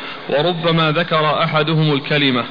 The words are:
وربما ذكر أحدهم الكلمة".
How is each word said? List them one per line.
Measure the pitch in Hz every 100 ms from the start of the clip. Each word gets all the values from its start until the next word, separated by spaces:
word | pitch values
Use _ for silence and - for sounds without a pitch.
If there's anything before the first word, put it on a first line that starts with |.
| - - -
وربما | 135 160 175 165 165 156
ذكر | 151 170 160 151 147
أحدهم | 160 156 151 160 156
الكلمة". | 143 - 151 143 123 117